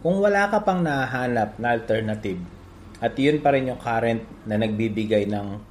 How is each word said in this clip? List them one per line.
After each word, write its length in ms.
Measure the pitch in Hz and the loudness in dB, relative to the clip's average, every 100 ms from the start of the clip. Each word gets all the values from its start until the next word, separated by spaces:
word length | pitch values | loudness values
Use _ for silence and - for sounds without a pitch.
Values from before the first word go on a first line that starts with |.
kung 160 | 165 190 | 0 2
wala 320 | 202 202 202 | 4 4 2
ka 100 | 208 | 2
pang 220 | 208 185 | 2 2
nahanap 720 | 165 139 127 127 127 120 107 - | 0 0 -2 -2 0 0 0 -2
na 160 | 117 | 0
alternative, 680 | 117 113 110 107 107 107 90 87 - - - - - | 0 2 0 0 -4 -4 -6 -8 -16 -20 -20 -20 -4
at 160 | 117 | -4
yun 240 | - 139 151 | 2 2 4
pa 160 | 147 | 2
rin 160 | 139 127 | 2 0
yung 80 | 120 | -4
current 480 | 120 113 117 113 110 - | -2 0 2 0 -4 -14
na 160 | 110 107 | -4 0
nagbibigay 680 | 110 107 110 104 104 107 | 0 0 0 -2 2 2
ng 220 | 101 104 101 101 - | 2 -2 -4 -10 -14